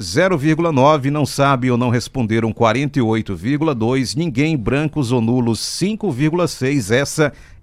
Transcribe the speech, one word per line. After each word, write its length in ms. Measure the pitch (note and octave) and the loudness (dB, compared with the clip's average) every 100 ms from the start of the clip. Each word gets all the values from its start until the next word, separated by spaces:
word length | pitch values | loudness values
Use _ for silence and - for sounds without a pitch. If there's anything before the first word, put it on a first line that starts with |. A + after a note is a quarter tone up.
zero 340 | F2 A2+ F#3 D#3+ | -4 0 2 2
vírgula 360 | D#3 D#3 E3+ | 0 2 2
nove, 380 | C3+ C#3+ D#3 C3+ | 4 4 4 0
não 120 | D3+ | 0
sabe 460 | C#3+ - C#3 C3+ B2+ | -2 0 2 2 2
ou 80 | A#2+ | 0
não 100 | B2 | 2
responderam, 640 | A#2+ - C3+ G#2+ A2+ A2 | 0 -2 -4 0 0 0
quarenta 460 | G#2 A2+ A#2 D3 C#3+ | 2 2 2 0 0
e 40 | |
oito 320 | A2 A2 G2+ | 0 0 -2
vírgula 400 | F2 G#2+ C#3+ D#3+ | -6 -2 0 -2
dois, 400 | A#2+ A2+ C3+ A2 | 0 0 0 -2
ninguém, 440 | A2+ E3+ A#2 D3+ D3+ | -2 -2 0 0 0
brancos 520 | G#2+ C#3 D3+ D#3 A#2 | 0 -2 -2 -2 0
ou 120 | B2+ | 0
nulos, 380 | A2+ B2+ A#2 G#2 | 2 2 0 -2
cinco 500 | - - F#3+ A3 G3+ | -6 -4 -4 -2 -4
vírgula 360 | B2 D#3 F3 E3+ | 0 0 0 -2
seis. 420 | - C3 C#3+ F#2+ | -2 -2 -2 2
Essa 420 | B2 C#3 D#3+ D3 - - - | 0 0 0 0 -2 -18 -8